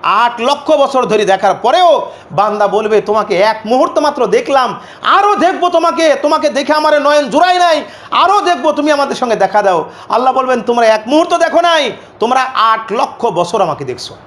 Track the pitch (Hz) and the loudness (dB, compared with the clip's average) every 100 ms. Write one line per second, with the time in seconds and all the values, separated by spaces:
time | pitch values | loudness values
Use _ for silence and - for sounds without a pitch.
0 | 160 196 240 233 240 277 - 302 277 269 | 0 0 0 -2 -4 -4 0 0 2 0
1 | 220 214 196 190 196 180 226 330 359 311 | 0 0 0 0 0 0 0 2 4 2
2 | - - - 156 208 208 208 196 220 214 | -2 -14 -8 -2 -2 0 0 0 0 0
3 | 185 214 202 175 208 214 208 247 - - | 0 -2 0 0 0 0 -2 0 0 0
4 | 294 - 220 220 254 277 240 180 - - | -2 -2 0 0 2 0 0 -4 -14 -6
5 | - 339 415 415 339 381 349 339 330 311 | 0 2 2 2 0 0 0 2 0 0
6 | 330 277 294 311 294 240 277 302 311 302 | 0 2 0 0 0 -2 0 0 2 2
7 | 285 294 269 269 359 359 349 311 - - | 2 2 2 2 2 4 2 0 -4 -18
8 | - - 339 403 359 349 311 294 294 294 | -6 0 2 2 0 0 0 0 0 0
9 | 277 - 247 208 190 214 196 175 151 - | -2 -2 -2 0 0 2 2 0 -2 -12
10 | - 220 254 254 262 247 208 240 226 220 | -4 0 0 0 0 -2 0 2 2 2
11 | 214 302 349 339 330 311 349 320 254 - | 0 0 2 0 0 2 2 0 -2 -6
12 | - - 226 262 254 - 220 220 214 214 | -18 -6 -2 0 -2 0 0 0 -2 -4
13 | 277 - 233 170 170 226 175 143 127 123 | -4 -4 -4 -2 -2 -2 -2 -4 -8 -10
14 | - 113 | -12 -18